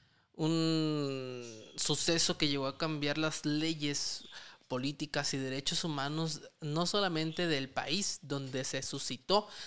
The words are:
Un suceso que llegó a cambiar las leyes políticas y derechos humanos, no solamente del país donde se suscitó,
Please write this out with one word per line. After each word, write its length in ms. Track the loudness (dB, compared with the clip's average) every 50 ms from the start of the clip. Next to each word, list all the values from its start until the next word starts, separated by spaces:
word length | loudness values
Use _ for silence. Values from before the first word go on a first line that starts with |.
| _ _ _ _ _ _ -4
Un 1080 | 0 2 2 4 4 4 4 4 4 2 2 2 0 0 -2 -2 -4 -6 -6 -8 -8 -10 -12 -12 -14 -16 -10 -4
suceso 600 | 0 2 2 2 2 4 4 4 6 4 4 4 2
que 100 | 2 2
llegó 180 | 2 2 0
a 120 | -2 -2 -2
cambiar 400 | -2 0 0 0 0 0 2 2
las 260 | 0 0 0 0 0
leyes 800 | 0 2 2 2 0 0 0 0 0 0 0 -2 -4 -4 -6 -8 -12 -16 -16 -16 -16 -20 -14 _ -4
políticas 640 | -2 -2 -2 -2 -2 -4 -4 -2 -2 0 0 0 0
y 20 |
derechos 460 | 0 -2 -2 -2 -2 -2 0 0 0
humanos, 600 | 0 0 0 0 0 0 0 0 0 -2 -2 -6 -10 -14 _ -8
no 260 | -4 0 2 2 2
solamente 600 | 2 4 2 2 2 2 0 0 0 0 0 0 2
del 200 | 2 0 0 -2
país 520 | -4 -4 -2 -2 0 0 0 -2 -2 -4
donde 400 | -6 -4 -4 -4 -4 -4 -4 -4
se 200 | -4 -2 -2 -4
suscitó, 680 | -4 -4 -4 -4 -4 -4 -6 -4 0 4 4 4 2 0 -8 -14 -14